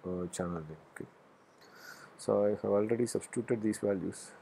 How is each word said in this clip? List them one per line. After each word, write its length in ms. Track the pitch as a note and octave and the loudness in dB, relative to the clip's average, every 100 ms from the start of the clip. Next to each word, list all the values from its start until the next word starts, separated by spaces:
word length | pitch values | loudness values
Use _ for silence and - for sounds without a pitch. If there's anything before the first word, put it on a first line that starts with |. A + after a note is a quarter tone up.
| F2+ | -4
uh, 220 | F2+ F2 | -4 -4
channel 280 | - F2+ E2+ | -4 -4 -4
name. 220 | D#2 D#2+ - | -8 -16 -18
Okay, 120 | - - - - - - - - - - - - - | -16 -16 -16 -20 -20 -20 -20 -20 -20 -18 -18 -20 -6
so 280 | - G#2 G#2 | 2 4 4
I 40 | |
have 160 | G#2 G#2 | 2 2
already 420 | G2+ G#2+ A2+ A#2+ | 4 4 2 2
substituted 560 | - - - A2+ A#2+ | -2 -4 -6 -2 0
these 140 | G#2+ G#2 | 0 0
values 540 | G#2 G2 E2+ - - - | 0 0 -2 -8 -14 -20